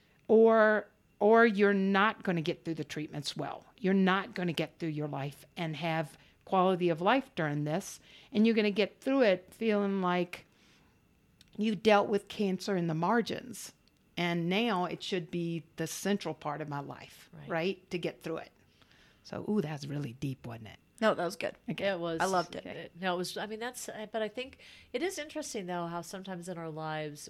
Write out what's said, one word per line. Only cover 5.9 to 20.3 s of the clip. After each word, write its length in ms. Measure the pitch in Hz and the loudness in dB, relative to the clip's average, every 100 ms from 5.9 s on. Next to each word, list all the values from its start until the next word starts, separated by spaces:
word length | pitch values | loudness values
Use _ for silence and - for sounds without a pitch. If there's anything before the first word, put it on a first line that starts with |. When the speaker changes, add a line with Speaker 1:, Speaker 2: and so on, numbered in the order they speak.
| 160 156 - _ _ - | -2 -4 -8 _ _ -2
Speaker 1:
quality 440 | 190 185 185 175 | 2 4 4 2
of 100 | 160 | 2
life 280 | 180 262 262 - | 2 2 0 -4
during 280 | 156 147 | -2 -2
this. 360 | 147 160 - - - - - | -2 -4 -6 -14 -20 -20 -4
And 120 | - 226 | 4 4
you're 100 | 226 | 4
gonna 160 | 208 | 2
get 280 | 202 190 - | 2 0 -2
through 200 | - 269 | 0 4
it 260 | 233 185 - | 6 4 0
feeling 500 | - 226 208 202 196 | -4 0 2 2 0
like 440 | 180 180 175 - - _ _ _ _ _ _ _ _ _ _ - | 0 0 -2 -6 -20 _ _ _ _ _ _ _ _ _ _ -4
you 180 | 214 208 | -2 0
dealt 320 | 220 208 202 | 6 6 4
with 180 | 208 - | 0 -4
cancer 480 | - 202 190 - 190 | -2 -2 -2 -2 0
in 120 | 170 | 0
the 60 | |
margins. 800 | 160 175 233 202 - - - - - _ _ _ - | 0 2 2 0 -4 -8 -14 -16 -18 _ _ _ -4
And 320 | 175 175 170 | -2 0 0
now 360 | 190 240 190 180 | 0 0 0 -2
it 180 | 180 | -6
should 260 | - 190 165 | -6 -6 -4
be 340 | 175 170 165 - - | -4 -4 -6 -8 -8
the 120 | 160 | -8
central 460 | - 190 202 165 | -4 -2 -2 -4
part 280 | 156 151 147 | -8 -6 -6
of 80 | 151 | -6
my 100 | 143 | -8
life, 500 | 139 123 - - - | -8 -12 -18 -20 -20
Speaker 2:
Right. 160 | 160 143 | -16 -6
Speaker 1:
right? 420 | 165 175 185 - | -2 -2 -4 -6
To 60 | 180 | -6
get 260 | 165 - | -6 -6
through 140 | - 165 | -8 -8
it. 140 | - _ _ _ _ _ _ _ | -10 _ _ _ _ _ _ _
So, 220 | - - - | -12 -8 -2
ooh, 120 | 214 | -2
that's 240 | 151 151 139 | -2 -6 -8
really 280 | 143 139 117 | -8 -8 -8
deep, 260 | 143 | -8